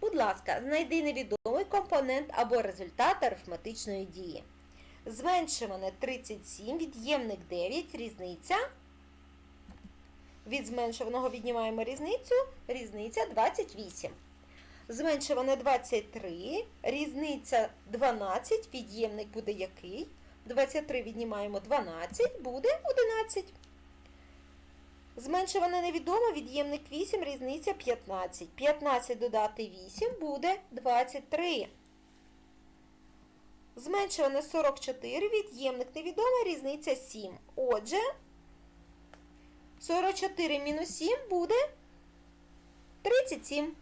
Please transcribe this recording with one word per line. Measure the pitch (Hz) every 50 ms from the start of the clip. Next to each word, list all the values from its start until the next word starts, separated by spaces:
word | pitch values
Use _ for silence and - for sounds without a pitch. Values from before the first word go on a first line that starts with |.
Будь | - 427 403
ласка, | 311 233 208 190 196 - - 180 - 233
знайди | 269 294 311 339 254 330 330 311
невідомий | 294 269 254 262 196 208 208 _ 226 233 302 403
компонент | - - 403 392 - - 294 277 254 254 262 294 - -
або | - 233 214 233 240
результат | 214 196 185 - 196 175 - - 233 311 392 - -
арифметичної | 240 196 - - - 175 170 - 214 226 220 - 220 202 196 190
дії. | 185 160 180 185 175 160 - - - - - - - - - - - - - -
Зменшуване | - 226 - 254 339 359 359 330 320 - - 240 220 196 185 190 190 185 -
тридцять | - 262 262 254 254 - 214 208 - -
сім, | - - 202 220 269 339
від'ємник | 330 285 269 233 220 254 302 277 247 220 202 180 170 -
дев'ять, | 180 180 170 185 240 311 330 - -
різниця. | 302 233 226 - - 185 180 180 165 - - 349 415 494 554 - - - - - - - - - - - - - - - - - - - - - - - - - - - - - - - - - - - 220
Від | 220 277 240 214
зменшуваного | 226 247 240 233 233 - 262 220 240 247 254 254
віднімаємо | 214 247 220 247 240 233 226 220 220 220 220
різницю, | 220 262 269 294 330 427 523 - - 480 494 539 523 - - - -
різниця | 254 262 240 214 202 208 208 233 226 - -
двадцять | - 226 214 220 - - - 202 - -
вісім. | - 220 185 - - - - - - - - - - - - - - - - - - - -
Зменшуване | 233 226 294 330 302 285 285 - 294 247 254 269 269
двадцять | 254 254 269 269 247 254 - - 220 208 -
три, | - 226 214 185 165 170 185 220 302 392 466 - - - -
різниця | - 240 285 294 302 254 269 302 302 285 - - - - 240 220 208 - - - -
дванадцять, | 208 233 254 269 233 220 202 196 185 220 - - 453 440 - - -
від'ємник | 262 226 214 196 220 226 220 208 208 214 208
буде | - 220 214 202
який? | 208 190 185 185 - - - 180 185 240 349 - - - - - - - -
Двадцять | 220 233 240 269 269 - 311 294 302
три | 285 254 226
віднімаємо | 214 226 226 233 226 214 208 202 208 202 196
дванадцять, | 202 214 294 294 226 180 165 165 170 180 - - 466 - - -
буде | 302 254 240 269 269 466 587 659 -
одинадцять. | 698 523 - 480 440 453 440 440 440 453 403 381 - - - - - - - - - - - - - - - - - - - - - - - - - - - - - - - - - -
Зменшуване | - 233 269 311 359 381 381 - 403 339 359 349 359
невідоме, | 349 349 320 339 330 339 359 440 480 466 370
від'ємник | 302 294 233 254 285 294 285 285 294 285 -
вісім, | - 294 370 392 - 415 339
різниця | 285 285 247 254 254 269 330 311 440 392
п'ятнадцять. | - - 254 240 - - - 190 185 185 180 - - 170 170
П'ятнадцять | - - 254 285 294 294 294 285 269 247 247 - 247 214
додати | 226 247 220 220 214 214 214 - 226 202
вісім | 180 185 180 190 - - 427 466 508 440
буде | 320 302 285 277 240 349 381 415 - -
двадцять | - 240 - 262 240 240 254 254 - 285 262 -
три. | - 302 339 359 330 254 196 - - - - - - - - - - - - - - - - - - - - - - - - - - - - - - - - - - - - - - - - - -
Зменшуване | 240 247 294 359 403 403 381 - - 311 277 269 277
сорок | 302 294 - 330 320 285 269 -
чотири, | - - 254 254 - 233 247 294 381 415
від'ємник | 466 427 415 - - 240 269 262 254 247 247 247 -
невідоме, | 311 320 349 330 - 440 494 508 494 466
різниця | 381 330 269 262 269 285 302 302 - 269
сім. | 262 - - - 214 208 190 180 170 - - -
Отже, | - 262 254 240 214 208 226 311 381 453 523 587 - - - - - - - - - - - - - - - - - - - - - - - - - - - - - - - - -
сорок | - - 339 349 359 381 370
чотири | 381 - 392 381 - 349 311 302 285
мінус | 285 294 294 302 339 330
сім | - - 311 349 466 571 554 453
буде | 392 359 339 339 440 480 554 605 - - - - - - - - - - - - - - - - - - - - - - - - - -
тридцять | - 403 466 523 523 - 320 - -
сім. | - 277 294 294 320 320 -